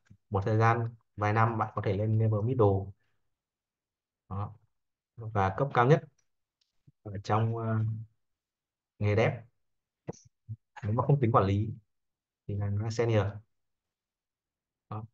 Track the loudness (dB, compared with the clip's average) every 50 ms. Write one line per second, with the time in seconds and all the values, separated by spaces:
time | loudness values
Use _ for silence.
0 | _ _ -20 _ _ _ -4 -2 0 2 2 4 4 4 4 2 -2 -6 -8 -14
1 | _ _ _ -2 -2 0 2 2 2 2 2 -2 -4 -4 -4 -4 -2 -2 -2 -2
2 | 0 0 0 2 2 2 0 0 -2 -2 2 4 4 4 4 2 -2 -6 -14 _
3 | _ _ _ _ _ _ _ _ _ _ _ _ _ _ _ _ _ _ _ _
4 | _ _ _ _ _ _ -8 -8 -8 -8 -12 -18 _ _ _ _ _ _ _ _
5 | _ _ _ -14 -14 -4 -2 0 0 0 0 -2 -4 0 2 2 4 4 4 2
6 | 2 -8 _ _ _ _ _ _ _ _ _ _ _ _ _ _ _ -20 _ _
7 | _ -12 -12 -10 -4 0 0 0 2 0 -2 -4 -2 -2 0 0 0 -2 -4 -6
8 | -10 -14 _ _ _ _ _ _ _ _ _ _ _ _ _ _ _ _ _ _
9 | -2 0 2 2 2 2 0 -4 -12 -20 _ _ _ _ _ _ _ _ _ _
10 | _ -16 -16 -16 _ -20 _ _ _ -16 -16 -16 _ _ _ -8 -6 -2 -2 0
11 | 2 2 2 4 4 2 4 4 2 4 0 0 -2 -4 -8 -12 _ _ _ _
12 | _ _ _ _ _ _ _ _ _ -8 -6 -4 -4 -2 -2 -2 -4 -4 -2 -2
13 | 0 2 2 2 2 0 -4 -10 -18 _ _ _ _ _ _ _ _ _ _ _
14 | _ _ _ _ _ _ _ _ _ _ _ _ _ _ _ _ _ _ -14 -14
15 | -14 -16